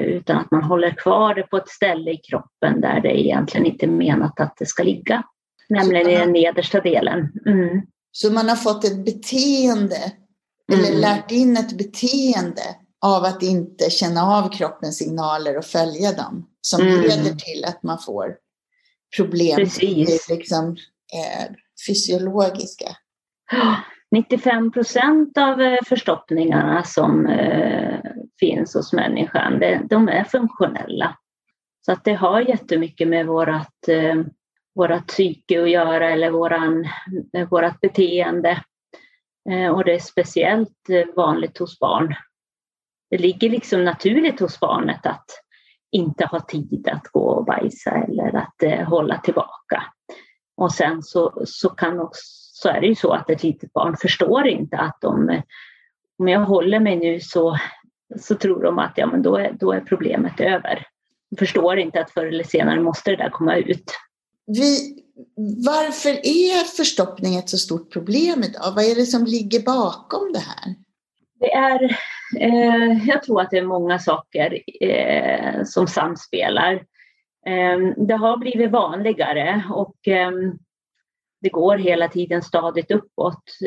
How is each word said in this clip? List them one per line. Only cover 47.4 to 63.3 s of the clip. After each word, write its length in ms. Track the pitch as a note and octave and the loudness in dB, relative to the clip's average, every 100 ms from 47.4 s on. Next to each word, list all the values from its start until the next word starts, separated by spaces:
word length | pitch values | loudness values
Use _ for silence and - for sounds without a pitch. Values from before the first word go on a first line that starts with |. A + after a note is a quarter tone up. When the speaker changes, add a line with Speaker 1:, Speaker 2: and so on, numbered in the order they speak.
| - | 0
Speaker 1:
bajsa 460 | - - - - | -2 -2 -4 -4
eller 440 | - - - - - | -4 -2 -2 -2 -2
att, 280 | - - | -4 -2
eh, 200 | D#3 - E3+ | 0 0 0
hålla 300 | E3 D3+ D#3+ | 0 0 -4
tillbaka. 640 | - - - - - - - _ - - - _ _ - | -2 -2 -2 -8 -6 -6 -6 _ -20 -20 -20 _ _ -4
Och 140 | F3+ | -2
sen 320 | - D#3 E3 | 0 0 -2
så, 380 | D#3 F3+ E3 - - | -4 0 0 -2 -10
så 240 | - F#3 | -2 -2
kan 300 | - E3 F3 | 0 -4 -2
också, 220 | E3 - - - - | -6 -10 -20 -20 -20
så 160 | - F#3+ | -4 -2
är 120 | - | 2
det 60 | G3+ | 2
ju 80 | A3+ | 2
så 160 | - | 2
att 180 | - - | 0 0
ett 140 | D#3+ | -2
litet 300 | D#3+ D3+ - | 0 -4 -4
barn 240 | - E3+ D#3 | -2 -2 -2
förstår 500 | F3+ - F3 B3 C#4 | -2 0 2 2 2
inte 300 | - D3+ - | 0 -4 -6
att 200 | D#3 - | -6 -4
de, 280 | - - D2 | -4 0 0
eh, 120 | - - - - _ _ _ _ - | -2 -6 -16 -20 _ _ _ _ -4
om 80 | F#3 | 0
jag 120 | F#3+ G3 | 2 2
håller 340 | F#3+ F3 A3 | 2 4 2
mig 160 | G#3+ F3 | 2 0
nu 240 | E3+ E3+ | 0 -2
så, 380 | - F3 E3 D#3 - - _ _ - - | -4 0 0 0 -4 -12 _ _ -18 -10
så 160 | - G#3 | -4 0
tror 280 | G3 F3+ | 0 2
de 160 | - F3 | 0 0
att, 140 | - - | -2 -2
ja, 120 | - | 0
men 140 | E2+ | 2
då 160 | F2 G2 | 2 2
är, 160 | G2+ - | 0 -2
då 120 | F#2+ | -2
är 100 | F#2+ | -2
problemet 580 | - F#3 E3 - - - | -2 -2 0 -2 -2 -2
över. 480 | - F#3 - - - _ _ _ - | 0 0 -2 -6 -8 _ _ _ -12
De 80 | G3 | -4
förstår 400 | F#3 G3 E3+ F#3+ | 0 2 2 2
inte 220 | E3 D#3+ | 0 -2
att 100 | E3 | -4
förr 140 | - D#3+ | -4 -4
eller 180 | E3 | -4
senare 360 | D#3+ E3 D3+ D#3+ | -2 0 2 2
måste 300 | E3 D#3 - | 0 -2 -2
det 60 | F#3+ | -2
där 120 | |
komma 260 | - | -2